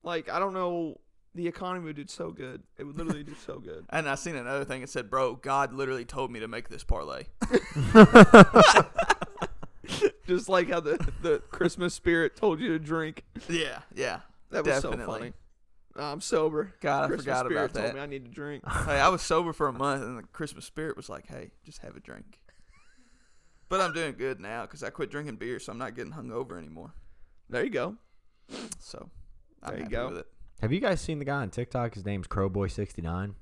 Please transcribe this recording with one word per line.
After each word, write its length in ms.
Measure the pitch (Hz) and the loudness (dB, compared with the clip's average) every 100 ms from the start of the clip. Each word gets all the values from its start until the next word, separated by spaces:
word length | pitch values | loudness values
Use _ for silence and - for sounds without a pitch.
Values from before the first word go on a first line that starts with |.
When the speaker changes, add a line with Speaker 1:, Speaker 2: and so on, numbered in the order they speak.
Speaker 1:
Like, 260 | 170 170 165 | -6 -8 -4
I 80 | 170 | -4
don't 140 | 196 | -4
know, 460 | 185 180 175 160 - _ _ _ | -4 -4 -4 -6 -10 _ _ _
the 120 | 165 170 | -8 -8
economy 380 | - 185 185 | -8 -8 -8
would 100 | 160 | -10
do 100 | 147 - | -14 -14
so 240 | - 165 | -12 -12
good. 300 | 165 127 131 - - | -12 -14 -16 -20 -16
It 60 | |
would 140 | 143 147 | -14 -10
literally 260 | 165 147 | -8 -8
do 120 | 147 147 | -10 -16
so 140 | - 135 | -14 -14
good. 260 | - - - | -14 -16 -8
Speaker 2:
<laughs> 20 | |
And 180 | 160 151 | -6 -4
I 60 | |
seen 200 | 135 175 | -6 -6
another 300 | 151 120 139 | -8 -6 -6
thing. 160 | 135 131 | -6 -10
It 60 | 123 | -8
said, 200 | - 107 | -10 -4
"Bro, 260 | 131 127 127 | -2 -2 -4
God 360 | 135 139 139 | -4 -2 -2
literally 320 | 131 131 131 | -4 -6 -6
told 260 | 127 135 127 | -8 -8 -8
me 80 | 117 | -8
to 80 | 113 | -10
make 220 | 113 - | -10 -10
this 140 | - | -10
parlay." 400 | - - 73 65 - - - | -2 -2 -2 -10 -12 -8 0
Speaker 3:
<laughs> 20 | |
Speaker 1:
<laughs> 60 | 247 - 151 120 220 208 247 202 226 - 233 - - - - - 403 - - - - - - - - - - - | 0 -2 -6 8 12 12 12 12 12 12 12 8 6 2 -4 -2 -2 -4 -10 -10 -10 -14 -16 -12 -2 -2 -2 -4
Just 200 | 180 - | -4 0
like 220 | 185 170 | 0 0
how 100 | 175 | -4
the, 180 | 151 160 - - | -2 -2 -2 -4
the 180 | 165 151 - | -2 -4 -4
Christmas 420 | - 175 - 175 | -2 -2 -2 -6
spirit 420 | - 180 170 165 - | -4 -2 0 -2 -2
told 240 | 214 160 | -2 -2
you 80 | 156 | -4
to 100 | 160 | -6
drink. 440 | 151 165 160 - - - - | -4 -6 -6 -12 -18 -16 -8
Speaker 2:
Yeah, 300 | 165 147 - - | -6 -6 -10 -16
yeah, 280 | - 127 87 - - - | -8 -6 -8 -14 -20 -10
Speaker 1:
That 140 | - | -6
was 160 | 147 135 | -2 -2
so 100 | - | -4
Speaker 2:
definitely. 280 | 120 113 - | -8 -8 -10
Speaker 1:
funny. 140 | 120 - - _ _ - - | -12 -16 -20 _ _ -20 -20
I'm 260 | - 147 147 | -12 -10 -10
sober. 520 | - 165 156 151 190 - | -2 0 0 -2 -8 -6
Speaker 2:
God, 240 | 147 143 | -4 -2
I 40 | - | -2
Speaker 1:
Christmas 180 | - | -4
Speaker 2:
forgot 200 | 127 127 | -4 -4
Speaker 1:
spirit 120 | 127 - | -2 -2
Speaker 2:
about 80 | - | -4
Speaker 1:
told 120 | - 110 | -4 -6
Speaker 2:
that. 60 | |
Speaker 1:
me 60 | 139 | -8
I 40 | |
need 200 | 143 135 | -12 -14
to 60 | 123 | -14
drink. 320 | 135 143 147 | -14 -14 -12
Speaker 2:
<laughs> 200 | - - | -8 -6
Hey, 140 | 160 143 | -2 2
I 100 | 151 | 2
was 120 | 180 | 2
sober 300 | - 170 170 | 0 0 0
for 160 | - 147 | -4 -4
a 60 | |
month, 280 | 127 139 139 | -2 -4 -4
and 160 | 117 123 | -8 -12
the 60 | |
Christmas 400 | - - 147 - | -16 -12 -12 -12
spirit 300 | - - 156 | -16 -12 -10
was 140 | - - | -10 -14
like, 180 | - - | -18 -16
"Hey, 240 | - - - | -18 -18 -20
just 140 | - - | -20 -20
have 180 | - - | -18 -20
a 20 | |
drink." 400 | - 53 104 - - - - - - - - - _ - - - - | -20 -20 -20 -20 -20 -20 -20 -20 -20 -20 -20 -20 _ -20 -20 -20 -4
But 120 | 185 | 0
I'm 120 | 180 | 0
doing 200 | 156 156 120 | -2 -6 -6
good 220 | 127 127 | -8 -8
now 260 | 101 117 | -10 -12
'cause 180 | 95 151 | -12 -12
I 60 | 113 | -12
quit 220 | - 143 | -10 -10
drinking 240 | 147 147 | -10 -12
beer, 240 | 107 117 120 | -12 -10 -10
so 120 | - | -12
I'm 60 | 113 | -14
not 180 | 123 | -14
getting 180 | 113 113 | -12 -14
hungover 440 | 160 127 117 131 87 | -14 -12 -10 -10 -14
anymore. 360 | 76 - 156 - - - - - - | -18 -20 -20 -20 -20 -20 -20 -20 -10
Speaker 1:
There 140 | 120 | -6
you 60 | 269 | -4
go. 280 | 139 156 220 _ - - _ - - 220 - | -4 -6 -10 _ -20 -20 _ -18 -16 -14 -16
Speaker 2:
So, 300 | - - - - - - - - | -18 -20 -20 -20 -20 -20 -20 -18
I'm 100 | - | -14
Speaker 1:
There 60 | 95 | -12
you 40 | |
Speaker 2:
happy 80 | - | -8
Speaker 1:
go. 120 | 117 127 | -8 -8
Speaker 2:
with 80 | 85 | -10
it. 80 | - - - - | -14 -20 -20 -8
Speaker 3:
Have 100 | 110 | -4
you 80 | 175 | -2
guys 220 | 226 175 | -2 -2
seen 180 | - 151 | -6 -8
the 60 | |
guy 160 | 139 143 | -4 -4
on 80 | 101 | -6
TikTok? 440 | 120 120 123 117 | -8 -6 -6 -6
His 100 | 104 | -6
name's 220 | 98 101 - | -8 -8 -6
Crowboy 400 | - 98 98 95 | -4 -2 -2 -4
sixty-nine. 680 | - 101 - 82 87 101 104 | -6 -10 -8 -8 -6 -8 -12